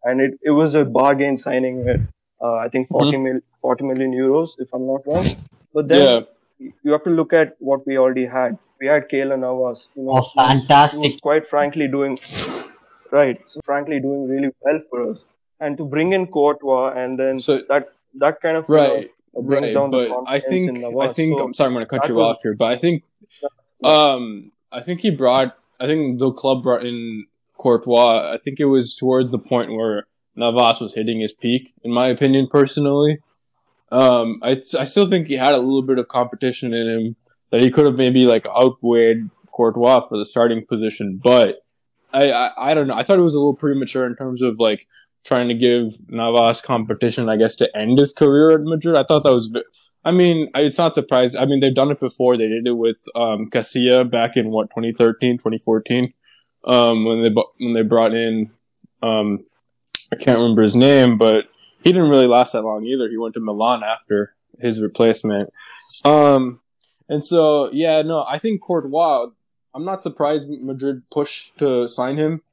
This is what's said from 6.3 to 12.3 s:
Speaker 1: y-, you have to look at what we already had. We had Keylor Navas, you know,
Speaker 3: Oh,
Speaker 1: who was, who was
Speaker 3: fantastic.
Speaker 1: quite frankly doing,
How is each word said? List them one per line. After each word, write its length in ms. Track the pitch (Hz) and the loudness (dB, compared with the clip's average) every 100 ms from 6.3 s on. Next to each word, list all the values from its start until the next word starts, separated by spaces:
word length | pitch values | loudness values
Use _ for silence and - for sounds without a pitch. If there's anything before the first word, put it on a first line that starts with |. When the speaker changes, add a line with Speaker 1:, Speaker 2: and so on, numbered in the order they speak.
| _ _ _ | _ _ _
Speaker 1:
y-, 140 | 131 _ | -20 _
you 100 | 147 | -2
have 120 | 151 | -2
to 60 | 151 | 0
look 240 | 165 160 | -2 2
at 220 | 170 156 - | 2 0 -2
what 280 | 131 135 135 | -4 -4 -2
we 120 | 135 | 0
already 260 | 131 131 | 0 0
had. 320 | 127 127 127 107 _ _ | -4 -4 -4 -6 _ _
We 60 | 135 | 0
had 240 | 151 147 | 0 0
Keylor 280 | 139 135 135 | -4 -4 -4
Navas, 500 | 127 127 127 113 _ | -4 -4 -6 -6 _
you 100 | - | -12
know, 80 | 131 | -2
Speaker 3:
Oh, 20 | |
Speaker 1:
who 60 | 131 | -2
was, 120 | 127 | 0
who 60 | - | 0
was 80 | 131 | 2
Speaker 3:
fantastic. 720 | 135 127 143 147 147 147 143 | 2 4 6 6 2 -4 -4
Speaker 1:
quite 260 | 151 151 156 | -2 -2 0
frankly 400 | 147 143 156 143 | -2 -2 -2 -4
doing, 320 | 139 139 131 - | -2 -4 -6 -12